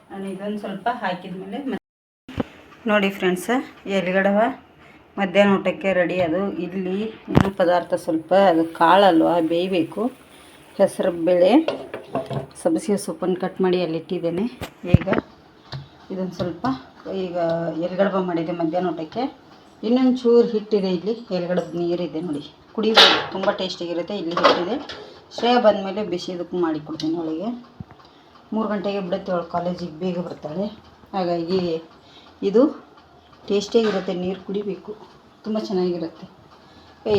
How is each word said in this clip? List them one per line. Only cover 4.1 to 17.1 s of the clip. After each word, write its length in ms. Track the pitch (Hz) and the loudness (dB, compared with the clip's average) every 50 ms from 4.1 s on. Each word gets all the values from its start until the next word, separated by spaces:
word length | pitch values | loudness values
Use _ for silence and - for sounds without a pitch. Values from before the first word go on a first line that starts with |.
| 185 196 196 196 202 208 226 262 262 - - - - - - - - - - _ - - | 2 4 4 4 4 4 4 2 0 -6 -14 -20 -20 -20 -20 -20 -20 -20 -20 _ -4 -4
ಮಧ್ಯಾಹ್ನ 340 | 202 185 175 196 202 202 196 180 | -2 2 6 6 6 6 6 4
ಊಟಕ್ಕೆ 320 | - 185 170 - - 190 185 180 | 2 0 -2 0 0 0 2 2
ರೆಡಿ. 180 | 175 160 180 185 180 160 | 2 2 2 2 2 2
ಅದು 140 | 160 185 202 196 - 160 180 | 2 0 0 -2 -2 -4 -6
ಇಲ್ಲಿ 320 | 170 180 196 185 180 185 202 220 220 - - - - - | -6 -4 -4 -4 -2 -2 -2 -4 -4 -8 -10 -6 2 4
ಏನು 160 | - - 196 196 - | 4 4 4 0 0
ಪದಾರ್ಥ 340 | 185 170 175 175 165 - 185 175 - | 2 4 4 2 2 0 -4 -4 -2
ಸ್ವಲ್ಪ 260 | - 160 160 160 - 185 196 196 185 | -2 -2 -2 0 2 4 6 6 6
ಅದು 120 | 165 165 165 165 - - | 4 4 2 0 2 2
ಕಾಳಲ್ವಾ 560 | 170 165 180 196 208 190 165 160 160 165 165 175 165 160 | 6 6 8 8 8 8 6 6 4 4 2 2 0 0
ಬೇಯಬೇಕು. 500 | 170 170 180 190 190 175 151 - - 196 220 254 - - - - - - - - - - - - - - | 0 0 0 0 0 0 -2 -2 -2 -4 -4 -4 -4 -8 -20 -20 -20 -20 -20 -20 -20 -20 -20 -12 0 2
ಹೆಸರು 320 | 196 180 - - 190 185 175 170 160 175 | 2 2 2 0 -2 -2 -2 0 2 4
ಬೇಳೆ 240 | 180 175 175 190 226 311 320 - - - - - - - - - - - - - - 135 - - - - | 6 6 6 8 6 6 4 4 -4 -6 -8 -12 -12 -14 -14 -8 -8 -8 -6 -4 -6 -6 -8 -8 -12 -4
ಸಬ್ಬಸಿಗೆ 360 | - 180 160 - - - 202 190 - | -2 0 0 0 0 -2 -2 -2 -2
ಸೊಪ್ಪನ್ನು 320 | - 170 - - 175 185 180 185 | -6 -8 -4 -2 -2 -2 -2 -2
ಕಟ್ 160 | 180 185 - 190 | -6 -2 0 0
ಮಾಡಿ 140 | 180 180 180 175 | 2 2 2 0
ಅಲ್ಲಿ 140 | 160 160 165 | -2 -4 -6
ಇಟ್ಟಿದ್ದೇನೆ. 440 | 160 - 185 170 165 170 170 175 214 247 - - - - - - - 175 180 | -6 -6 -6 -2 -2 -2 -2 -2 -4 -4 -6 -10 -14 -14 -14 -12 -8 -2 -2
ಈಗ 120 | - 170 190 226 226 - - - - - _ _ - - - - - - - - - - - 190 | -2 -2 -2 -6 -6 -6 -12 -20 -20 -20 _ _ -20 -20 -16 -16 -16 -16 -16 -20 -20 -16 -12 -10
ಇದೊಂದು 220 | 185 185 175 170 - | -8 -8 -8 -6 -6
ಸ್ವಲ್ಪ 260 | 185 180 165 - - 254 262 - - - - - - - | -6 -6 -6 -6 -6 -6 -6 -6 -10 -20 -20 -18 -12 -10